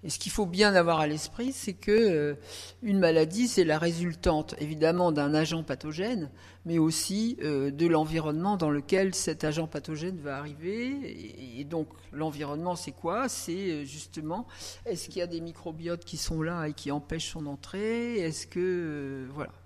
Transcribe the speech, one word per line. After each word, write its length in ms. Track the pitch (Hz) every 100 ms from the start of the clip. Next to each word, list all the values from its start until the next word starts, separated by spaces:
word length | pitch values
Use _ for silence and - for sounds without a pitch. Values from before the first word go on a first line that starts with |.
Et 80 | 180
ce 80 | -
qu'il 140 | -
faut 120 | -
bien 300 | 196 180 208
avoir 260 | 190 170 165
à 60 | 151
l'esprit, 460 | 151 - - 247
c'est 200 | 269 -
que, 180 | 185 -
euh, 440 | 214 226 160 147 143 - - - -
une 160 | 226 196
maladie, 500 | 175 165 156 190 247
c'est 160 | -
la 140 | 165 151
résultante, 760 | 170 165 175 160 - 156 151 -
évidemment, 540 | 151 156 156 175 175
d'un 200 | 151 143
agent 300 | 151 160 165
pathogène, 680 | 156 135 151 151 202 240 147 - - - 170
mais 100 | 165
aussi, 600 | 160 160 - 190 226 247
euh, 280 | 151 143 139
de 160 | 143 170
l'environnement 720 | 160 156 160 156 151 190 208
dans 100 | 160
lequel 460 | 147 139 185 190
cet 300 | 180 - 156
agent 220 | 156 151 160
pathogène 520 | 151 139 156 170 185
va 180 | 143 139
arriver. 540 | 147 147 170 220 247
Et, 680 | 277 262 - - - 131 117
et 40 |
donc, 240 | 143 165 156 - -
l'environnement, 640 | 139 156 147 147 147 175 170
c'est 160 | -
quoi ? 380 | - 165 202 262
C'est, 400 | - - 170 196
euh, 140 | 151
justement, 640 | 139 147 - - 156 180 - - - -
est-ce 240 | 233 175 -
qu'il 120 | -
y 20 |
a 40 | 175
des 140 | 170
microbiotes 640 | 165 160 - 160 165 170
qui 140 | - 156
sont 240 | - 160
là 240 | 160 175 156
et 60 |
qui 160 | 147 143
empêchent 420 | 143 143 160 -
son 140 | 160 147
entrée ? 720 | 143 - 190 220 233 240 226
Est-ce 280 | 165 156 -
que, 140 | 185
euh, 680 | 180 180 165 147 139 135 131
voilà. 200 | 139 - -